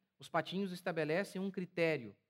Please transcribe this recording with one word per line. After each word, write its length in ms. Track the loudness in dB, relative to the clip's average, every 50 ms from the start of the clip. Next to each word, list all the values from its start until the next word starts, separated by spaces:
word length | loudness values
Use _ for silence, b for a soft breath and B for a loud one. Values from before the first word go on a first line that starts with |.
| _ _ _ -20
os 100 | -8 -2
patinhos 420 | 0 0 0 0 0 -2 -2 -2
estabelecem 720 | -4 -4 -4 -2 0 0 2 2 2 2 0 0 -2 -4
um 80 | -4 -2
critério 680 | -2 -4 -6 -4 0 2 4 4 4 2 -2 -6 -12 _ _